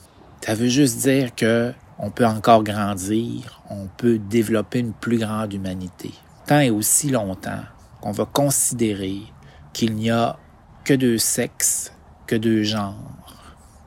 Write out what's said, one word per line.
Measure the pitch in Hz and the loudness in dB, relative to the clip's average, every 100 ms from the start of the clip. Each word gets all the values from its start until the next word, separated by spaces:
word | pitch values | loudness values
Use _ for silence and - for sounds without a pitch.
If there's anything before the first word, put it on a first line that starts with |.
| - - - - | -20 -20 -20 -12
Ça | - | -4
veut | 110 123 | 0 2
juste | 127 139 117 | 4 2 2
dire | 139 135 127 | 2 2 0
que | - 113 117 120 - - - | 0 2 2 0 -6 -18 -10
on | 107 | -8
peut | - 117 | 0 0
encore | 110 110 113 | 2 6 6
grandir, | 104 104 101 98 95 110 117 120 127 - - | 6 -2 -2 -4 -2 -2 -2 -6 -12 -20 -16
on | 104 95 | -12 -12
peut | - 120 110 | -2 2 2
développer | 98 117 107 107 98 127 | 2 0 2 0 0 -4
une | 117 | -4
plus | 101 113 117 | -6 -2 0
grande | 107 107 110 | 0 -4 -6
humanité. | 98 95 92 90 - - - - - - | -6 -8 -8 -10 -12 -16 -16 -20 -20 2
Tant | 147 | 4
et | 135 | 4
aussi | 107 110 - 147 | 2 2 0 2
longtemps | 127 98 92 101 101 - - - - | -2 -2 -6 -8 -10 -12 -20 -20 -12
qu'on | 104 | -8
va | 101 110 | -4 0
considérer | - 131 - - 120 113 98 95 98 101 - - - - | 2 2 2 -2 0 0 0 -4 -6 -12 -20 -20 -20 -16
qu'il | - 113 110 | -4 -2 0
n'y | 113 | 0
a | 117 117 - - - - - | 0 0 -4 -14 -20 -20 -10
que | - | 0
deux | 135 127 113 | 2 4 2
sexes, | - - 120 - - - - - - - - | 0 -2 -4 -2 -2 -2 -8 -16 -20 -20 -4
que | 113 | 0
deux | 113 110 | 2 2
genres, | 104 107 101 104 123 127 - - - - - - | 0 -2 -6 -10 -16 -18 -20 -20 -20 -20 -20 -20